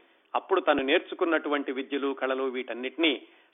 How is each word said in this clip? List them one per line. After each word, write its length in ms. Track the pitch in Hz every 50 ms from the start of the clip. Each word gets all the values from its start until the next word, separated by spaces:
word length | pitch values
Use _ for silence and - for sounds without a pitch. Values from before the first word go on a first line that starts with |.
| _ _ _ _ _ _ -
అప్పుడు 260 | 123 - - 190 180
తను 220 | - - 147 143 135
నేర్చుకున్నటువంటి 920 | 131 147 180 - - 185 - 185 170 160 156 156 151 147 143 135 - 135
విద్యలు, 400 | 127 135 117 143 139 135 139 135
కళలు 300 | - 135 131 131 131 135
వీటన్నిటినీ 800 | 135 123 127 123 - 113 117 123 131 - - 165 160 135 104 - - - _ _ _